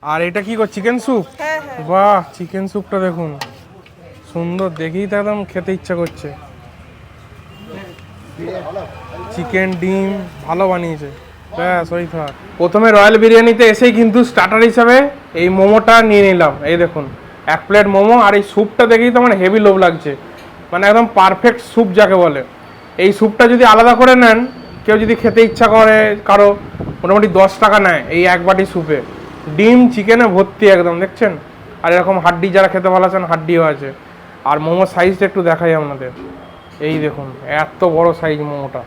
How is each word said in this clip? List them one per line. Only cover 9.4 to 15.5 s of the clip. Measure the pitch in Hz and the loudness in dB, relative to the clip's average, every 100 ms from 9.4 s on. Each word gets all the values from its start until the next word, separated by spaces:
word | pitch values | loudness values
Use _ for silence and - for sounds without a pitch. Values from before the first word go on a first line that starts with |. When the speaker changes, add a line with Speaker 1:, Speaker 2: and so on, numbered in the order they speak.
| 170 196 190 185 | -8 -6 -4 -6
Speaker 1:
ডিম, | 180 190 190 196 180 151 139 | -6 -4 -6 -8 -12 -16 -10
ভালো | 170 190 | -4 -4
বানিয়েছে। | 180 170 156 143 139 - - - - | -4 -6 -10 -14 -18 -20 -20 -20 -8
ব্যাস, | 175 180 170 170 | -4 -4 -6 -8
ওই | 170 | -10
থাক। | 160 147 143 - - | -10 -12 -14 -20 -6
প্রথমে | 175 208 226 | -2 2 4
রয়্যাল | 214 202 220 | 6 6 6
বিরিয়ানিতে | 220 226 226 220 233 | 6 6 4 4 2
এসেই | 214 247 220 | 4 2 4
কিন্তু | 226 214 247 | 2 2 0
স্টার্টার | - 180 220 233 | 0 0 2 2
হিসাবে | 226 233 247 285 - - 165 | 2 4 4 2 -6 -12 -4
এই | 175 | -2